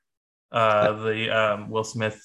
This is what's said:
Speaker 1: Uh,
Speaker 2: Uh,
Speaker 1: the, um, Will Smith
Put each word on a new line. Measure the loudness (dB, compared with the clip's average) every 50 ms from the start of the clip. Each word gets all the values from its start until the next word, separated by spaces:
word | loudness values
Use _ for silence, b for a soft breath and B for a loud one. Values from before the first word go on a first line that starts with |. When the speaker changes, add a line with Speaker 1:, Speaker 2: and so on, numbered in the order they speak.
| _ _ _ _ _ _ _ _ _ _ 0
Speaker 1:
Uh, |
Speaker 2:
Uh, | 2 2 4 4 4 4 2 2 0 -2
Speaker 1:
the, | -2 -2 -2 -2 0
um, | 0 0 2 0 0 -4 -6 -6
Will | -6 -6 -6
Smith | -4 -4 -4 -4 -4 -4 -8 -16